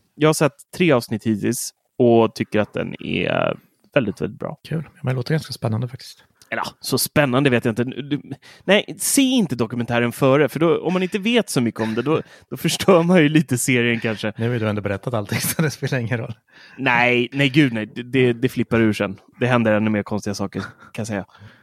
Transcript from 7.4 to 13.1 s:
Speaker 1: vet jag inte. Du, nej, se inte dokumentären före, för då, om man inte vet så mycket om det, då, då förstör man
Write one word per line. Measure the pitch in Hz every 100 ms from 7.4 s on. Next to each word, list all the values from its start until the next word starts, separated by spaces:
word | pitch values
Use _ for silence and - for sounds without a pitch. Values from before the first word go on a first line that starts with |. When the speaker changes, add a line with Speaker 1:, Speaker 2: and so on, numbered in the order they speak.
| 143
Speaker 1:
vet | 120 123
jag |
inte. | 107
Du, | 127 - 143 143 - 135 - -
nej, | - 196 - -
se | - -
inte | 262 262 180 123
dokumentären | 113 120 117 120 120
före, | - 135 143 143
för | 139
då, | 165 131
om | 151
man | 185
inte | 185 208
vet | 202 240 -
så | 139
mycket | 117 107
om | 110 110
det, |
då, | 127 151 - - -
då | 131
förstör | 165 - - 175
man | 170